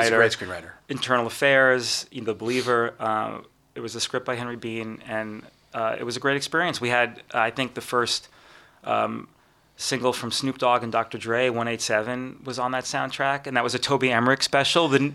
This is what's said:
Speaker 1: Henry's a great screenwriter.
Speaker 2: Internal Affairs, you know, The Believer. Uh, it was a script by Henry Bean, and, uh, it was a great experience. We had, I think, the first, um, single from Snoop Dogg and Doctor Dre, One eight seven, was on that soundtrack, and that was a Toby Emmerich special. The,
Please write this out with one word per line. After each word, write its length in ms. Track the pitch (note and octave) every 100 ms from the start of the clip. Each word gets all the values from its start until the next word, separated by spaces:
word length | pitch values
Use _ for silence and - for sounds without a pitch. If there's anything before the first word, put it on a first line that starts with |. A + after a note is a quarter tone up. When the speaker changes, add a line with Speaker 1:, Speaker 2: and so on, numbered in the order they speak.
Speaker 1:
Henry's 80 | A#2
a 40 |
great 200 | A2+ A2+
screenwriter. 380 | - F#2 F2 D#2+ - -
Speaker 2:
Internal 380 | C3+ - B2+ A2+
Affairs, 800 | - C#3+ C3+ C3 B2+ A2+ - -
you 120 | B2+
know, 20 |
The 100 | A2+
Believer. 600 | G2+ A2+ B2+ A#2+ A#2+ A#2 -
Uh, 420 | A2+ A2 A2 A2 - _ _
it 60 | -
was 140 | A#2
a 60 | A2+
script 240 | - C3
by 120 | B2+ A#2+
Henry 200 | A#2+ A#2+
Bean, 460 | A#2 A2+ A2+ A2 -
and, 360 | A2 A2 G#2+ - _ _
uh, 200 | A#2 A2 A2+
it 60 |
was 120 | A#2+ B2
a 40 |
great 180 | C#3 C#3
experience. 420 | - D#3+ F3 -
We 80 | A#2+
had, 340 | B2 A#2+ A2+ -
I 160 | A#2 A2+
think, 240 | A2 B2+
the 80 | -
first, 460 | - B2 A#2 - - _ - - - _
um, 440 | - A2+ A2 A2+ A2+ _ _ _ _ -
single 320 | - C3+ B2
from 200 | A#2+ A#2
Snoop 260 | - C3+ B2+
Dogg 240 | B2 B2
and 80 | A#2
Doctor 280 | A2+ A2+ A2+
Dre, 320 | A2 A#2 B2+
One 180 | A#2 A#2
eight 120 | A2+
seven, 600 | - A2 A2 B2+ C3 -
was 140 | - B2
on 140 | B2
that 100 | C3
soundtrack, 640 | B2+ C#3 C3+ - C#3 C#3 C#3
and 100 | B2+
that 60 |
was 140 | A#2+ B2
a 20 |
Toby 320 | - C#3 C3
Emmerich 320 | A#2 B2 C3+
special. 460 | - C#3+ C3+ E3+ E3
The, 240 | C3+ C#3+